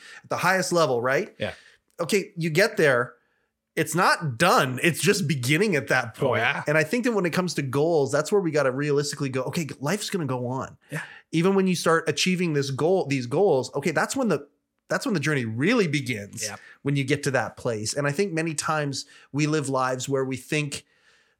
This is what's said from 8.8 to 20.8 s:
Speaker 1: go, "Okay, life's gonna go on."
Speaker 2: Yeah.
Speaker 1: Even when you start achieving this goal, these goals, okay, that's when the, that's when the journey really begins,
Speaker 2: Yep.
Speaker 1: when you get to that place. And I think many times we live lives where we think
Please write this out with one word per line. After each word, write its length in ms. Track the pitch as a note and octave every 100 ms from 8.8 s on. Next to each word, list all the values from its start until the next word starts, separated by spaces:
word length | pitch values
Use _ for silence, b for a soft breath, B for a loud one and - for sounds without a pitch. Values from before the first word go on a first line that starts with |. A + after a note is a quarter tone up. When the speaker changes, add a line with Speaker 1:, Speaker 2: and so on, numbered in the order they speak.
| D3 C#3+ C#3+ D3+ C#3
Speaker 1:
go, 140 | B2+
"Okay, 220 | B2+ E3+ C#3 -
life's 300 | C#3 G#3 -
gonna 160 | F#3+ C#3+
go 200 | B2+ B2
on." 300 | C3 F2 - B
Speaker 2:
Yeah. 120 | D3+ B B B
Speaker 1:
Even 220 | E3 F#3
when 120 | G3 F#3
you 80 |
start 340 | F3 F3 D#3+ E3
achieving 440 | - F#3 F3+ F3
this 180 | D3 C3+
goal, 360 | C3 D#3 F#3+ C3+
these 200 | C#3 A#2+
goals, 460 | D3 G3+ C3 A#2+
okay, 160 | C#3+ F3
that's 240 | D3+ D#3+
when 140 | C4+ A#3
the, 180 | C#3+ - _ _ _ -
that's 160 | -
when 100 | C#4
the 60 | F3+
journey 240 | C#3 C#3+
really 440 | A2+ A2+ E3+ B3+ F3
begins, 560 | C#3+ A#2+ A2 G2+ G#2
Speaker 2:
Yep. 160 | G2+ G#2+ B B
Speaker 1:
when 120 | C#3
you 80 | C#3+
get 200 | C#3 C#3+
to 60 | D3
that 240 | B2+ G#2+ -
place. 380 | B2+ A2 G#2+
And 120 | C#3+ C#3+
I 60 |
think 200 | C#3+ G3+
many 220 | D#3+ E3
times 520 | D3 - D#3 D3 B2+ - B B
we 140 | C#3 D3+
live 200 | D#3 C3+
lives 400 | C3 B2+ C3 B2+
where 160 | C3+
we 120 | C3 B2+
think 480 | - D3+ D3 -